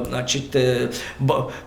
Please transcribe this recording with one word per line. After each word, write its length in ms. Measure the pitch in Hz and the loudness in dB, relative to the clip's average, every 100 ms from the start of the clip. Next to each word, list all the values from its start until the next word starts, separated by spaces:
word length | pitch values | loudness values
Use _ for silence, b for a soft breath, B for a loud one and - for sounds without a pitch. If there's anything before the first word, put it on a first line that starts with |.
| - | 0
е, 40 | |
значить, 460 | 127 123 135 131 135 | -2 -2 -4 0 2
е, 340 | 127 123 123 B B B | 4 4 0 B B B
бо-, 320 | 135 147 - B | 2 2 0 B